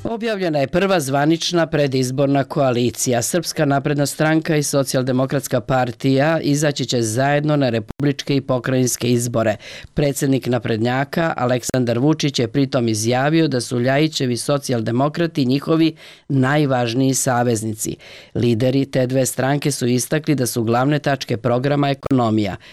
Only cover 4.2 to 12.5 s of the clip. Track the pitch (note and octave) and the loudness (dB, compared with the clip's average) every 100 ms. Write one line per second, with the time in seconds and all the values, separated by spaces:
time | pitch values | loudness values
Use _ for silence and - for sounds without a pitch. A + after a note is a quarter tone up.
4.2 | D#3 D#3+ D#3 D3+ C#3+ C#3+ C3+ C#3 B2+ B2+ | 0 0 0 0 0 0 0 -2 0 0
5.2 | C3+ C#3+ - B2+ - C3 B2 A#2 C#3 C3 | 0 -2 -2 -4 0 0 0 -2 0 2
6.2 | D3 D#3+ - C#3+ D#3 C#3 B2+ B2+ A2+ G#2+ | 2 0 0 2 0 -2 -2 -2 0 0
7.2 | C#3 D3 D3+ D3 C3 A2+ G#2+ - C#3+ C#3 | 0 2 2 2 2 0 -6 -4 -2 -2
8.2 | - C#3 C#3 B2+ B2+ C3 B2 - B2 B2 | -2 -2 0 -2 0 0 0 0 0 0
9.2 | A#2+ A#2 A2 G2+ - - - - D3 C3+ | 0 0 0 -2 -10 -18 -8 -2 -2 0
10.2 | C#3+ C3+ A#2+ B2 A#2+ A2+ A#2 C3 C#3 - | 0 0 0 -2 -2 -2 0 0 -2 -2
11.2 | E3 - B2 B2+ - C3 B2 A#2 C#3+ D#3 | -2 -2 0 -2 0 0 0 2 2 2
12.2 | D3 C#3 A#2 | 0 0 -2